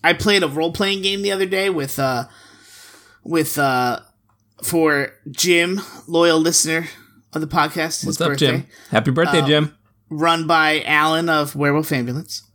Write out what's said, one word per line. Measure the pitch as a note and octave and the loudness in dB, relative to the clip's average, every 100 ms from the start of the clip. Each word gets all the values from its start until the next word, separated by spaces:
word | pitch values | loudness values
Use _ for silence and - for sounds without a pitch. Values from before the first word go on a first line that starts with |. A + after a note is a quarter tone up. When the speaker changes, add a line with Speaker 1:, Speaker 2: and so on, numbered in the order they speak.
Speaker 1:
I | E3+ | 2
played | - G#3 G3+ | 2 2 2
a | E3+ | 0
role-playing | C#3+ E3 D#3+ G3 G3 | -2 -4 -2 -2 -2
game | F#3+ G3 | -4 -2
the | G3+ | -4
other | G3 F#3+ | -2 -2
day | F#3+ G3 | -2 -2
with, | F3 C#3 - | -2 -4 -2
uh, | C3+ B2 B2 - - - - - - - _ _ | -2 -2 -6 -16 -20 -20 -20 -20 -20 -20 _ _
with, | - E3 D3+ - | -4 -2 0 0
uh, | C#3 B2+ B2 A#2 - _ _ _ _ _ | 0 0 -2 -4 -10 _ _ _ _ _
for | - E3 D#3+ C#3+ C#3 - - | -4 2 2 2 -2 -8 -18
Jim, | C#3 F3+ F3 F3 G3 F3+ - - | -4 2 2 2 -2 -8 -16 -2
loyal | E3+ E3+ D#3+ | 2 4 4
listener | D#3+ E3 D#3+ D#3+ D#3+ - - _ _ | 2 2 0 -2 -4 -16 -20 _ _
of | D#3 | -8
the | D#3 | -4
podcast. | D#3 D3+ E3+ D#3+ - | 0 0 -2 -4 -4
His | |
Speaker 2:
What's | C3+ D3+ | -6 -2
up, | E3 | -2
Speaker 1:
birthday. | C#3 C#3+ C3 | 2 2 0
Speaker 2:
Jim? | - - - | -4 -18 -2
Happy | - A3 | 0 0
birthday, | C3 E3+ E3+ | 0 2 2
Speaker 1:
Uh, | C#3 | 4
Speaker 2:
Jim. | D3+ D3+ _ _ _ _ | 2 2 _ _ _ _
Speaker 1:
Run | D3+ E3 E3 D#3+ | -2 0 0 2
by | D#3+ D#3 D#3 | 2 4 0
Alan | - D3+ D#3 D#3+ E3+ | 2 2 2 0 0
of | D#3 D3 C#3 | 0 0 0
Werewolf | C#3+ C#3+ D3+ | 0 0 0
Ambulance. | C#3+ A#2+ C3 F3 - _ | -2 -4 -6 -10 -14 _